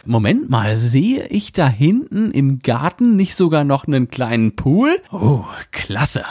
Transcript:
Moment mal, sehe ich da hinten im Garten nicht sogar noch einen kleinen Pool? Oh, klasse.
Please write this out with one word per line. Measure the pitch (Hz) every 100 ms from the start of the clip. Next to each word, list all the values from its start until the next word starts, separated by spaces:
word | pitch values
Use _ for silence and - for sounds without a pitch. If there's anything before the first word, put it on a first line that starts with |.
Moment | - 117 104 240 -
mal, | 120 104
sehe | 110 117 120 208 269 -
ich | 208 -
da | - 143
hinten | 107 147 226 - 196 220
im | 135 139 131
Garten | - 120 160 - 240
nicht | 202 190 -
sogar | 175 156
noch | 143 139 -
einen | 139 123
kleinen | - 120 117 110 -
Pool? | 135 175 285 370 -
Oh, | 196 113 131 - - -
klasse. | - - 101 143 - -